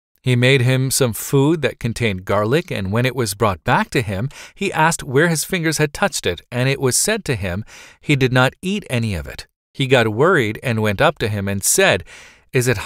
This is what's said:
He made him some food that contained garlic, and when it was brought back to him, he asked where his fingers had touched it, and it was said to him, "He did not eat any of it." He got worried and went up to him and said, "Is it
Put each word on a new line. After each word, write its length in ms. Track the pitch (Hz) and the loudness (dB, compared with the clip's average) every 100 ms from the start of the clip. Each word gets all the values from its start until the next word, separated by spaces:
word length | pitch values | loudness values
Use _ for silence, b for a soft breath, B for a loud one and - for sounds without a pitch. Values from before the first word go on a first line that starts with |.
| _ _ | _ _
He 120 | 127 | 0
made 280 | 123 127 135 | 4 4 4
him 280 | 120 131 131 | 4 2 0
some 220 | - 127 | 0 0
food 480 | 107 - 143 139 165 | -2 0 2 2 2
that 180 | 127 - | -2 -4
contained 460 | 120 107 117 92 | -6 -2 -4 -4
garlic, 460 | 95 101 107 147 175 | -2 0 2 0 -2
and 200 | 120 95 | -6 -4
when 140 | 110 | 0
it 100 | 127 | 0
was 200 | 123 113 | -2 -4
brought 280 | 101 110 90 | -2 -2 -2
back 260 | - 147 214 | 0 0 0
to 100 | 147 | -4
him, 300 | 113 95 131 B B | -2 -4 -6 B B
he 180 | - 202 | -6 -4
asked 300 | - 156 156 | 0 0 0
where 260 | 143 127 170 | -2 2 2
his 160 | 160 | 0
fingers 320 | - 185 160 151 | -4 -4 -2 0
had 160 | 151 | -2
touched 320 | - 202 - | 0 -4 -2
it, 160 | 98 87 - | -4 -6 -6
and 200 | 123 131 | -2 -2
it 100 | 135 | 0
was 160 | 135 - | 0 0
said 260 | - 220 - | -2 -2 -2
to 100 | 101 | -4
him, 300 | 95 90 - B B B | -4 -6 -8 B B B
"He 160 | - 139 | 0 2
did 160 | 127 | 2
not 220 | 127 127 - | 4 2 0
eat 240 | 180 202 - | -6 -6 -4
any 260 | 123 113 | -4 -2
of 120 | 87 71 | -4 -8
it." 200 | - - _ _ | -14 -18 _ _
He 120 | - 131 | -4 2
got 220 | 131 110 | 4 4
worried 500 | 107 160 180 107 - | 2 2 4 0 -2
and 180 | 135 110 | -4 -2
went 220 | 107 98 | 0 2
up 160 | 147 - | 2 2
to 100 | 113 | -4
him 200 | 104 98 | -4 -4
and 140 | 98 | -4
said, 400 | - - 190 104 - B B B B | -2 2 4 2 -2 B B B B
"Is 160 | 131 123 | -2 0
it 120 | 110 | -2